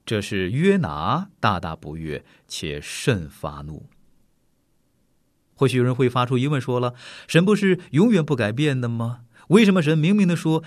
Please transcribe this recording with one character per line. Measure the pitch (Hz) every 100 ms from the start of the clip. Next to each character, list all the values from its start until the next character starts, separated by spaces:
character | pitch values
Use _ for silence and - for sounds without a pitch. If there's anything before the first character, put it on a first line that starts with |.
| -
这 | 110
是 | 101 101 92
约 | 123 185 196
拿 | 113 73 85 143 190 _
大 | 117 92
大 | 82 80
不 | 76 80
悦， | 80 69 - _ _
且 | - 78 73
甚 | 76 - - 107 78
发 | - 78 73
怒。 | 73 78 - _ _ _ _ _ _ _ _ _ _ _ _ _ _ _ _
或 | - 135
许 | 123
有 |
人 | 123
会 | 123 127
发 | 127 123
出 | 127
疑 | 135
问 | 147
说 | 123 123
了， | 123 120 - - -
“神 | 160
不 | 190
是 | 202 196 180 -
永 | 135 226
远 | 202
不 | 147
改 | 139 104
变 | 113 151 131
的 | 120
吗？ | 117 117 120 - _ -
为 | 185
什 | 226
么 | 190
神 | 147 156
明 | 156 208
明 | 185
地 |
说 | 165 160 160